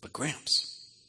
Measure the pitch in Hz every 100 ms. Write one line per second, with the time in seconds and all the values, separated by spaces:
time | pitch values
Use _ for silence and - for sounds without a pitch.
0 | 87 - 143 - - - - - - -